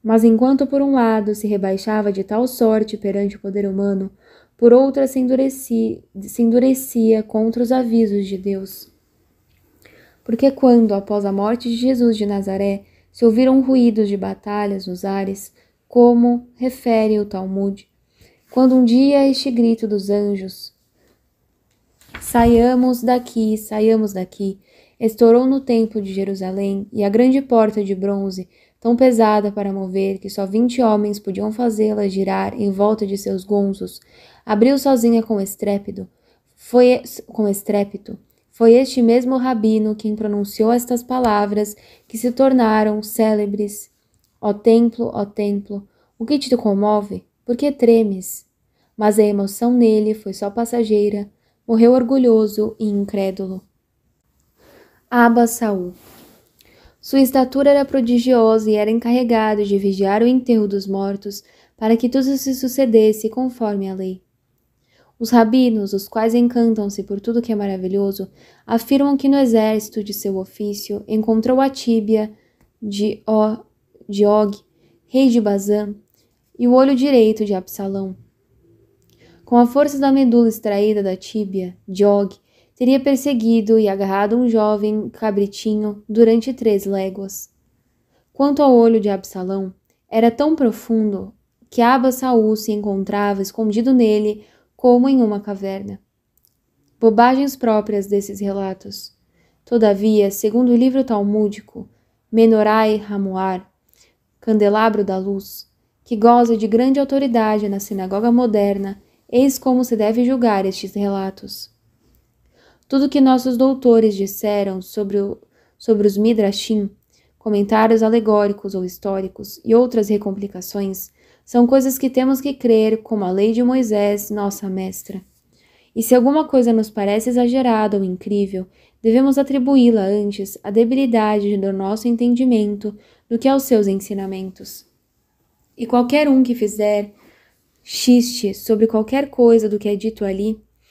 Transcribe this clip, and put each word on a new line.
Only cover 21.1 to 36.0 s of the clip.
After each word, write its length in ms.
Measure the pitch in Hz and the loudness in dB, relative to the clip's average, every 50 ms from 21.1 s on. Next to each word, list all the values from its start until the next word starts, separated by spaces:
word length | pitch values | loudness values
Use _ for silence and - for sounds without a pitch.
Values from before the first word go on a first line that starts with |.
| _ _ _ _ _ _ _ _ _ _ _ _ _ _ _ _ _ _ _ _ - - | _ _ _ _ _ _ _ _ _ _ _ _ _ _ _ _ _ _ _ _ -20 -18
"Saiamos 840 | - - - 233 233 240 233 226 233 247 254 247 247 254 247 240 | -8 -2 0 2 4 6 6 6 4 4 2 2 2 0 0 0
daqui, 540 | 233 247 247 247 247 - - 226 220 220 214 | 0 0 0 -2 -2 -4 -4 -2 -2 -2 -2
saiamos 560 | 214 - - 214 214 214 220 226 220 214 202 196 | -4 -6 -6 -4 0 2 2 2 2 0 -2 -4
daqui", 460 | 185 185 - _ - 202 190 190 196 _ _ _ _ _ _ _ - | -8 -10 -10 _ -8 -8 -8 -8 -10 _ _ _ _ _ _ _ -4
estourou 460 | 233 220 220 - 233 226 233 247 262 | -4 -2 0 4 4 6 6 6 4
no 160 | 262 269 269 | 2 0 -2
templo 400 | 269 - 240 226 226 220 - 214 | -2 0 0 0 0 -2 -4 -6
de 100 | 196 190 | -8 -6
Jerusalém, 720 | 190 196 196 196 196 190 185 185 190 196 196 196 196 196 196 - | -6 -6 -6 -6 -6 -6 -8 -8 -6 -6 -4 -4 -4 -6 -8 -8
e 120 | - 214 202 | -6 -4 -2
a 60 | 202 | 0
grande 320 | 202 226 247 262 262 277 | 2 4 4 4 2 2
porta 420 | 277 - 240 226 220 214 214 214 202 | 0 2 2 2 2 2 0 -2 -4
de 120 | 196 196 | -4 -4
bronze, 540 | 185 196 202 202 196 196 196 185 190 180 _ _ _ _ _ _ _ | -4 -4 -4 -4 -4 -4 -6 -8 -10 -14 _ _ _ _ _ _ _
tão 160 | - 233 240 | -2 0 2
pesada 560 | 240 262 254 233 220 220 214 214 208 202 202 | 4 4 4 4 4 4 4 2 2 0 -2
para 200 | 202 208 202 196 | -4 -6 -6 -6
mover 480 | 196 196 190 185 185 196 196 196 196 190 | -6 -6 -6 -6 -4 -4 -4 -4 -4 -8
que 100 | - 196 | -10 -12
só 160 | - 202 196 | -8 -8 -6
vinte 360 | 190 202 226 247 240 240 254 | -4 -2 0 0 0 0 0
homens 360 | 240 220 214 208 208 208 202 | 2 2 2 2 0 -2 -4
podiam 340 | 208 - 202 185 196 208 214 | -6 -8 -8 -6 -6 -6 -6
fazê-la 560 | 214 226 247 233 214 214 214 214 208 208 202 | -4 -2 -2 -2 0 0 0 0 0 -2 -2
girar 520 | 196 185 190 190 196 190 190 190 202 - 247 | -2 -2 -2 -2 -2 -2 -4 -4 -4 -4 -4
em 120 | 202 202 | -4 -2
volta 360 | 190 196 202 214 220 214 208 | 0 0 0 0 0 -2 -4
de 100 | 196 202 | -6 -6
seus 260 | 196 - 202 196 185 190 | -6 -6 -6 -6 -6 -4
gonzos, 580 | 202 208 202 202 196 190 190 185 180 - - _ _ _ _ _ _ _ _ - | -2 -2 0 0 -2 -4 -6 -10 -14 -14 -18 _ _ _ _ _ _ _ _ -6
abriu 320 | 226 214 208 233 269 285 | -2 0 2 2 2 2
sozinha 460 | 269 - 277 262 233 233 233 233 226 220 | 2 0 0 0 2 2 2 2 0 0
com 160 | - 220 196 | -2 -4 -4
estrépito. 680 | 196 190 - - 208 202 202 202 202 202 190 196 | -6 -8 -10 -8 -6 -6 -6 -6 -6 -10 -14 -14